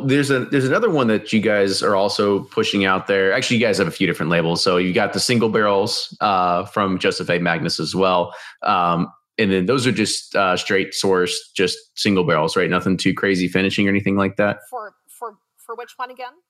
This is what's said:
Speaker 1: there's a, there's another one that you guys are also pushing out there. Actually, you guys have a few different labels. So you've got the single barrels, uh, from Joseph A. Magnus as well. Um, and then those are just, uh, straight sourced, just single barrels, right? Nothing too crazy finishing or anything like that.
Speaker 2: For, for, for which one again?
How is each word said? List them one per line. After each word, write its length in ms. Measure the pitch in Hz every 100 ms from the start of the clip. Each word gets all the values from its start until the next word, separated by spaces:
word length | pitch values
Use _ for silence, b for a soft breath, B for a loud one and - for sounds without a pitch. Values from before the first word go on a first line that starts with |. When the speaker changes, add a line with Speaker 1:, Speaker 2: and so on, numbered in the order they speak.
| 135
Speaker 1:
there's 260 | 139 135
a, 140 | 131 117
there's 200 | 139 131
another 240 | 185 226
one 180 | 151 117
that 240 | 104 -
you 80 | 110
guys 440 | 107 104 98 92
are 120 | - 98
also 440 | 101 - 101 98 -
pushing 400 | - 110 101 95
out 220 | 92 -
there. 260 | 98 95
Actually, 240 | 123 - 117
you 80 | 113
guys 120 | 95
have 100 | 85
a 40 |
few 160 | - 90
different 240 | 80 82
labels. 320 | 85 82 85
So 140 | 95 90
you've 180 | 92 98
got 180 | 101
the 60 | 98
single 300 | - 120 113
barrels, 680 | 113 104 98 107 - - -
uh, 440 | 104 92 90 87 101
from 320 | 107 98 92
Joseph 320 | 95 92 87
A. 100 | 87
Magnus 400 | 85 82 85 -
as 140 | 82
well. 400 | 90 95 90 85 B B B
Um, 480 | - 95 85 85 - - _ -
and 140 | 101
then 160 | 95 90
those 180 | 135 123
are 40 |
just, 440 | 110 104 - - 101
uh, 220 | 95 90
straight 340 | - 95 95
sourced, 440 | - 98 92 87 - - -
just 220 | 90 - - -
single 280 | 107 92
barrels, 320 | 85 80 80 95
right? 120 | 85
Nothing 280 | 87 98 90
too 160 | 95
crazy 340 | 90 101 92 90
finishing 400 | 92 95 101 101
or 20 |
anything 260 | 98 98 98
like 200 | 98 98
that. 220 | 104 - -
Speaker 2:
For, 240 | 247 208 - _
for, 300 | - 233 202 _ _
for 180 | - 226
which 180 | 233 -
one 120 | 254
again? 220 | 254 254 302